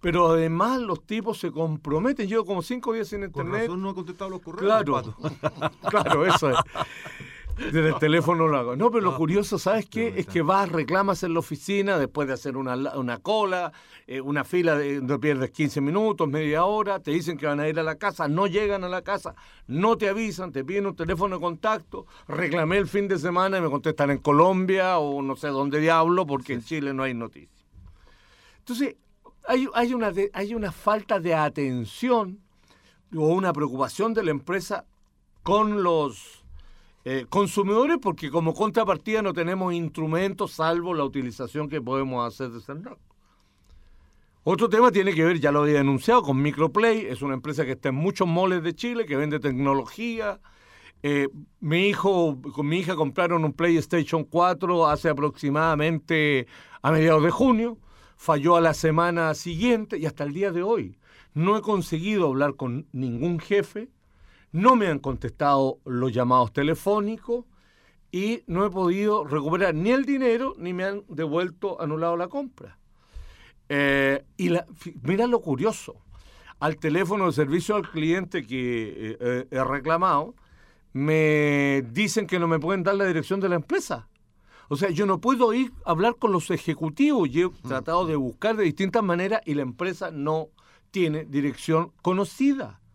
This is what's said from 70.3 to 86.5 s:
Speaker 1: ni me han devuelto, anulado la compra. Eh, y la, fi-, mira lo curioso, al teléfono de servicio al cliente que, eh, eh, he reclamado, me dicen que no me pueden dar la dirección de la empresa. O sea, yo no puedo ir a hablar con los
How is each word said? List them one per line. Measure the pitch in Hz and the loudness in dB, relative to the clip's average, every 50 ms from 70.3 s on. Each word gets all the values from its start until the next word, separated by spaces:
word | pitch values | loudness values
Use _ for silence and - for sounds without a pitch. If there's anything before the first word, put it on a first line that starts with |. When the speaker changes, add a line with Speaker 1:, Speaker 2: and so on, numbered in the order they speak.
| 226 226 269 269 - | 2 2 0 -4 -6
Speaker 1:
ni | - 170 175 180 | -8 -8 -8 -6
me | 180 185 | -4 -4
han | 196 202 202 202 _ | -4 -6 -8 -10 _
devuelto, | 165 143 165 156 143 165 180 180 170 - - 196 175 - | -6 -6 -4 -2 0 -2 -2 -2 -6 -6 -6 -6 -6 -4
anulado | 165 147 151 156 165 170 170 | -4 -4 -4 -2 -2 -2 -2
la | 170 175 180 | -2 -4 -4
compra. | - 277 285 247 _ - - 98 - _ _ _ _ _ _ _ - - - - - - - - _ _ _ _ | -6 -8 -8 -8 _ -18 -20 -20 -20 _ _ _ _ _ _ _ -18 -16 -16 -16 -20 -20 -20 -20 _ _ _ _
Eh, | 151 143 143 139 139 139 139 135 139 139 - _ _ | -2 0 2 2 2 2 2 2 0 0 -4 _ _
y | - 180 175 | -4 -2 0
la, | 170 175 165 - - | 0 0 -2 -6 -16
fi-, | - - 175 151 - 113 | -16 -16 -16 -16 -8 -4
mira | 135 185 196 233 | -2 0 0 2
lo | 247 240 226 | 2 0 0
curioso, | 233 165 139 123 165 226 214 - - - - - _ - - - - - - - - - - _ | 0 -2 -4 0 0 -2 -2 -4 -12 -16 -20 -20 _ -20 -20 -20 -20 -20 -20 -20 -20 -20 -12 _
al | 143 156 160 | -4 -4 -4
teléfono | 151 - 160 147 175 196 165 202 208 190 | -2 -2 0 0 0 0 0 0 0 0
de | 175 151 | 0 2
servicio | 143 151 135 147 175 165 - 214 | 2 0 2 2 -2 0 0 -2
al | 208 - | -2 -2
cliente | - - 160 156 160 170 190 185 180 - 175 127 | -4 -6 -4 0 0 0 0 -2 -4 -6 -8 -8
que, | 107 123 131 127 123 120 117 113 104 - - 110 107 | -6 -6 -4 -4 -2 -2 -4 -4 -6 -8 -10 -10 -10
eh, | 113 - | -8 -4
eh, | 120 120 123 123 127 - | -4 -2 -2 -2 -4 -6
he | - 131 131 | -2 -2 -2
reclamado, | 123 135 143 - 156 160 170 185 185 160 143 156 226 262 _ _ _ - - - _ _ _ _ _ _ | -2 -2 -4 -2 -2 0 2 2 2 2 2 0 -4 -10 _ _ _ -20 -20 -20 _ _ _ _ _ _
me | 131 139 151 156 160 156 151 151 151 147 147 143 143 143 143 139 139 131 117 | -2 0 2 4 4 4 4 4 4 4 2 2 2 2 2 2 0 -2 -2
dicen | 113 156 214 202 - 220 208 | -2 -2 0 0 0 -2 -2
que | - 180 180 | 0 0 0
no | 170 | 2
me | 170 165 | 2 2
pueden | 160 143 165 196 190 | 0 0 0 -2 0
dar | 175 190 202 | 2 0 2
la | 196 196 | 2 2
dirección | 190 175 160 147 - 190 196 | 2 0 0 -2 -2 -4 -2
de | 190 196 | 0 0
la | 175 | 0
empresa. | 170 - - 330 392 - - 165 117 - _ _ _ _ _ _ _ _ _ _ - - _ | -2 -2 -2 -2 -2 -2 -4 -8 -10 -10 _ _ _ _ _ _ _ _ _ _ -20 -8 _
O | 147 | -2
sea, | 143 190 196 | -2 0 0
yo | 170 147 208 | 0 0 2
no | 196 190 170 | 2 0 0
puedo | - 233 269 233 247 226 214 | 2 0 2 4 4 4 4
ir | 247 262 247 - - - | 2 0 -2 -4 -10 -2
a | - | -2
hablar | 170 160 185 233 233 | 0 2 2 2 0
con | - - 226 | 2 0 0
los | 196 175 156 - | 0 0 0 0